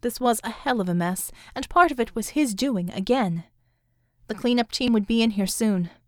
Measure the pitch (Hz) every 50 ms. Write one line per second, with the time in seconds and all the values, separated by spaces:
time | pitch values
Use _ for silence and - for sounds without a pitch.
0 | - 240 226 - 254 240 233 220 - 214 226 - - 277 254 233 190 180 175 175
1 | 170 175 185 - - - - - - - - 254 269 - - 349 349 339 294 247
2 | 226 - - 233 214 - - 294 302 254 208 190 254 - 226 190 175 170 - -
3 | 190 - 240 269 233 180 170 165 165 _ _ _ _ _ _ _ _ _ _ _
4 | _ _ _ _ _ - 220 208 - 240 247 247 233 - - - 262 247 226 220
5 | 202 - 226 233 226 233 208 196 196 185 - - 233 220 202 185 175 170 - _
6 | _